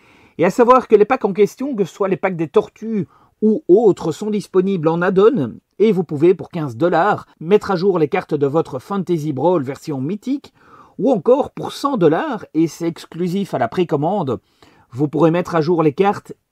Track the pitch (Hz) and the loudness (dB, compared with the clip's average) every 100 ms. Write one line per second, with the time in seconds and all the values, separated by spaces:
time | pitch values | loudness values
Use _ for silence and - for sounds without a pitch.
0 | _ _ _ - 175 - 240 247 - 202 | _ _ _ -2 0 4 4 4 6 4
1 | 208 254 202 190 202 - 269 226 180 - | 4 0 -2 0 0 0 -8 -4 -6 -4
2 | 190 185 190 170 165 214 208 - 220 214 | -4 -2 -4 -4 -2 0 -2 -8 -6 -6
3 | 170 _ _ - 220 214 - 190 226 170 | -6 _ _ -2 0 2 4 4 4 2
4 | 165 - 214 208 - 185 190 190 151 170 | -4 -6 -4 -6 -2 -2 0 0 -2 0
5 | 180 185 214 254 123 - _ - 220 185 | 0 4 4 2 -4 -8 _ -2 0 0
6 | 175 147 170 190 131 175 151 113 170 165 | -2 2 2 2 -4 -8 -8 -2 0 2
7 | 175 147 - - 156 208 - 185 196 175 | 0 -2 -6 -10 0 0 2 -2 0 0
8 | 151 185 - 151 139 156 156 135 - 202 | 0 -2 -4 -2 0 0 -2 -8 -8 -6
9 | 175 170 151 127 156 180 131 135 - 135 | -4 -4 -4 -2 0 0 -2 -10 -10 -6
10 | 135 202 - 277 - _ _ - - - | -6 -6 -6 -8 -8 _ _ -20 -20 -4
11 | 226 226 220 269 - - 151 - 285 262 | 0 0 2 2 0 -6 -12 -6 -4 2
12 | 165 165 311 214 - 156 165 - 170 165 | 2 2 -2 -8 -6 -2 -2 -2 -8 -8
13 | - 160 180 190 196 - 117 - 180 147 | -14 -8 -4 -4 -4 -4 -4 -2 -2 0
14 | 156 202 139 104 _ _ _ _ _ 117 | -2 -2 -4 -6 _ _ _ _ _ -6
15 | 147 151 165 170 175 170 151 170 156 - | -4 2 2 2 -2 -2 0 2 0 2
16 | 202 - - - _ | 0 -2 -8 -20 _